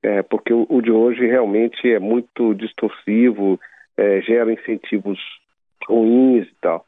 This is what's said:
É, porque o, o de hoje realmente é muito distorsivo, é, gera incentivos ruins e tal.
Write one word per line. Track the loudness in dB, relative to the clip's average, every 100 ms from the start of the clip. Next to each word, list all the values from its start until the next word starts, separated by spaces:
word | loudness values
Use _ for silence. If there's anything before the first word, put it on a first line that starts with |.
É, | -2 -2
porque | -2 -6 0
o, | 0 2
o | 0
de | 2
hoje | 2 2 0 0
realmente | 0 0 0 -2 -2 0
é | 0
muito | 0 -2 -4 -2 -2 -2
distorsivo, | -6 -6 -6 -6 -2 2 2 2 0 -2 -6 _ _ -2
é, | 0 0
gera | 2 0 0
incentivos | -4 -6 -8 -4 -6 -4 -8 -10 -20 _ _ _ _ -2
ruins | 0 4 4 4 2 0
e | _
tal. | -4 -4